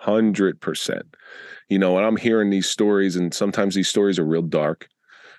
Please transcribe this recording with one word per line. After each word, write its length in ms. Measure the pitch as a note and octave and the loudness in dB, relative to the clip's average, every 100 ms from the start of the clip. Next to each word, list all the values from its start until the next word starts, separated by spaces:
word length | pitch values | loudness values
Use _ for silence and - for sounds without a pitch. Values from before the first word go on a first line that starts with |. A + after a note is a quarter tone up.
hundred 580 | - G#2+ A2 G2 F#2+ - | 0 2 2 2 0 0
percent. 560 | - D#2 - G1+ - - - - - - - | -8 -6 -6 -8 -10 -20 -20 -20 -20 -18 -2
You 100 | G2 | 0
know, 160 | F#2 F#2 | 2 2
and 100 | A2 | 2
I'm 120 | A2 | 0
hearing 320 | A#2 A2+ G2+ | 2 2 2
these 180 | G2 F2+ | 0 -2
stories, 480 | - G#2 G2+ G2 F2 | 0 2 4 2 0
and 180 | F2 | -4
sometimes 400 | - G2+ G#2+ G2 | -2 -4 -2 -2
these 140 | F#2+ F2+ | 0 0
stories 320 | G#2+ G2+ F2+ | 0 2 0
are 60 | D#2 | 0
real 160 | E2 | 0
dark, 480 | E2 D#2 D2+ - - _ _ - - | 0 -2 -2 -4 -12 _ _ -20 -20